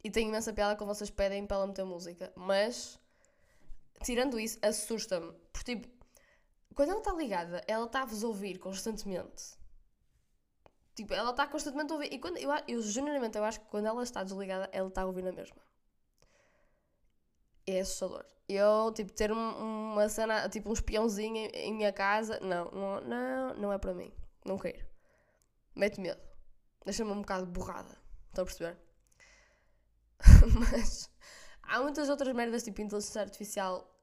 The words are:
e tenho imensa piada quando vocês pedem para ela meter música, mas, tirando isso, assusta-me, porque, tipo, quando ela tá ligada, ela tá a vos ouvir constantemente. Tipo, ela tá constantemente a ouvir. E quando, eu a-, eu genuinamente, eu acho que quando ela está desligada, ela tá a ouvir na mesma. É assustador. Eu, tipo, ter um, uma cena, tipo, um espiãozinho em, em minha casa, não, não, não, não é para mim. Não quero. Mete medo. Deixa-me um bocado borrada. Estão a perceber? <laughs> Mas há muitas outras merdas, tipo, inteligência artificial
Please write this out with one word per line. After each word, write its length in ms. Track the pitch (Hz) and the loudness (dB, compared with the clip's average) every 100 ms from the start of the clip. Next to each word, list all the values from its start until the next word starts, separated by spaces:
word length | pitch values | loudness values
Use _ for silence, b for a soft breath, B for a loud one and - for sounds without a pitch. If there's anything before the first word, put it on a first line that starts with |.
e 80 | 214 | -4
tenho 200 | 208 220 | 0 0
imensa 240 | 220 226 | 0 -2
piada 200 | 208 208 | 0 2
quando 140 | 208 202 | 0 -4
vocês 220 | 208 208 | -6 -6
pedem 360 | - 196 196 202 | 0 0 0 -2
para 120 | 202 | -2
ela 80 | 196 | -2
meter 180 | 190 | -4
música, 480 | 190 175 180 175 180 | -8 -8 -12 -14 -14
mas, 640 | - 185 196 214 240 - - _ b b b b b b b b - | -8 0 2 2 -2 -10 -16 _ b b b b b b b b -10
tirando 380 | - 240 269 233 | -4 0 0 0
isso, 180 | 220 - | -4 -2
assusta-me, 680 | 214 220 - 226 - 180 165 - _ | -2 0 -4 -6 -4 -6 -6 -14 _
porque, 240 | - - 240 | -10 -6 -6
tipo, 120 | - - - b b b b b _ | -8 -20 -20 b b b b b _
quando 180 | - 285 | 0 0
ela 100 | 415 | 0
tá 100 | - | -2
ligada, 500 | 330 269 185 170 175 - | -4 -2 -4 -4 -6 -4
ela 180 | 220 233 | -4 -2
tá 160 | 262 | -4
a 40 | 262 | -4
vos 180 | 208 | -4
ouvir 340 | 233 202 202 185 | -4 -4 -6 -8
constantemente. 960 | 185 190 226 214 202 180 - - - - - - - _ _ _ _ _ _ _ - _ _ | -10 -8 -6 -6 -6 -6 -8 -14 -16 -16 -20 -20 -20 _ _ _ _ _ _ _ -20 _ _
Tipo, 180 | - 208 | -14 -4
ela 200 | 185 233 | -2 0
tá 140 | 247 285 | 0 0
constantemente 460 | 302 302 269 302 | -2 -4 -4 -4
a 40 | 311 | -4
ouvir. 160 | 294 | -6
E 60 | 285 | -8
quando, 200 | 339 349 | -8 -6
eu 120 | 269 | -2
a-, 140 | 302 - | -2 -2
eu 140 | 240 | -6
genuinamente, 560 | 214 214 294 285 233 220 | -4 -4 -2 -2 -2 -2
eu 80 | |
acho 160 | 214 220 | -4 -4
que 60 | - | -8
quando 200 | 208 214 | -4 -2
ela 160 | 233 | -2
está 220 | 240 - | -4 -6
desligada, 440 | 190 196 196 185 190 | -8 -8 -6 -6 -6
ela 180 | - 190 | -4 -4
tá 120 | 185 | -4
a 40 | 185 | -4
ouvir 160 | 185 | -4
na 100 | 185 | -6
mesma. 280 | 180 - - _ _ _ _ _ _ b b b b b b b b _ _ _ _ _ _ - | -8 -12 -18 _ _ _ _ _ _ b b b b b b b b _ _ _ _ _ _ -4
É 140 | 185 | -2
assustador. 440 | 190 - 185 - - _ - | -2 -4 -6 -8 -16 _ -4
Eu, 440 | 196 208 214 220 | 4 6 6 2
tipo, 200 | 220 190 | -2 -6
ter 180 | - 214 | -2 0
um, 600 | 220 226 - 220 220 220 | 0 -4 -4 -6 -6 -2
uma 160 | 208 208 | 2 2
cena, 400 | 214 220 214 196 | 2 0 0 -2
tipo, 220 | 214 208 | -4 -4
um 20 | |
espiãozinho 640 | 214 208 214 226 202 214 226 | -4 0 2 2 0 -4 -4
em, 120 | 220 | -6
em 260 | - 78 | -6 -6
minha 180 | 214 208 | 0 0
casa, 480 | 196 196 208 220 - | 2 2 2 0 -4
não, 300 | 190 175 170 | -4 -4 -4
não, 300 | - 196 196 | -6 -6 -6
não, 520 | 240 240 254 262 262 | -6 -6 -4 -4 -4
não 180 | - 202 | -4 -4
é 60 | 196 | -2
para 160 | 190 | -4
mim. 180 | 180 - - - - | -6 -10 -12 -14 -12
Não 140 | - 190 | -8 -6
quero. 280 | 180 - - - b b b b b _ _ | -6 -8 -10 -12 b b b b b _ _
Mete 260 | - 202 208 | -2 -2 0
medo. 200 | 180 - - - - - _ _ | -8 -8 -12 -18 -20 -20 _ _
Deixa-me 260 | - 202 220 | -8 -4 -4
um 100 | 202 | -4
bocado 240 | 202 190 185 | -4 -6 -6
borrada. 500 | 180 190 175 - - - - - | -8 -8 -10 -14 -18 -18 -18 -10
Estão 140 | - | -6
a 40 | - | -6
perceber? 300 | - 165 175 - _ _ _ B B B B B _ _ _ _ - | -6 -10 -10 -18 _ _ _ B B B B B _ _ _ _ 8
<laughs> 400 | - - 220 226 | 12 12 12 8
Mas 500 | 233 240 - - - _ B B B B | 4 4 2 0 -8 _ B B B B
há 180 | - 226 | -4 -2
muitas 280 | 285 294 285 | 0 0 0
outras 260 | 285 269 | 0 0
merdas, 280 | 240 233 233 | 0 -2 -2
tipo, 180 | 226 196 | -4 -6
inteligência 400 | 208 208 208 220 | -6 -4 -4 -6
artificial 680 | 196 - 208 - 190 185 - _ | -6 -8 -8 -4 -4 -4 -10 _